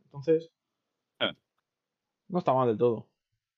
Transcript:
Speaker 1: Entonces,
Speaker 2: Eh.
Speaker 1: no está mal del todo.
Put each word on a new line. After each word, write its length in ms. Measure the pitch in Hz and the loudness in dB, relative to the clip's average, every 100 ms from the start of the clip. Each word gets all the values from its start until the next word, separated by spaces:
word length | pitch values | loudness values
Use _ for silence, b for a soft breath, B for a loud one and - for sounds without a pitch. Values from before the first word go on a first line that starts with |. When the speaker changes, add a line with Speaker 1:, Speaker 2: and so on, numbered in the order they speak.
Speaker 1:
Entonces, 480 | _ 143 139 160 - _ _ _ _ _ _ - | _ -8 0 0 -2 _ _ _ _ _ _ -6
Speaker 2:
Eh. 100 | 110 76 _ _ _ _ _ _ _ _ - | -6 -6 _ _ _ _ _ _ _ _ -8
Speaker 1:
no 120 | 180 | -2
está 140 | 175 | 0
mal 140 | 131 123 | 2 2
del 100 | 110 | 2
todo. 300 | 120 107 - _ _ _ _ | 0 0 -8 _ _ _ _